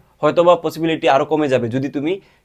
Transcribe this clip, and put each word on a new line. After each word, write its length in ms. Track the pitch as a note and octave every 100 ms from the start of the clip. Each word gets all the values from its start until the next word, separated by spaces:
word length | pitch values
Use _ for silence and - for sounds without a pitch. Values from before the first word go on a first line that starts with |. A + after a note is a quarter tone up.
| _ _
হয়তোবা 340 | D3+ F3 E3+ E3+
পসিবিলিটি 540 | D#3+ D#3 D#3+ D#3+ D#3+
আরও 160 | C3+ D3
কমে 220 | D3+ D3
যাবে 220 | B2+ A#2
যদি 200 | C3 C#3
তুমি 320 | D3 D3+ G3 - _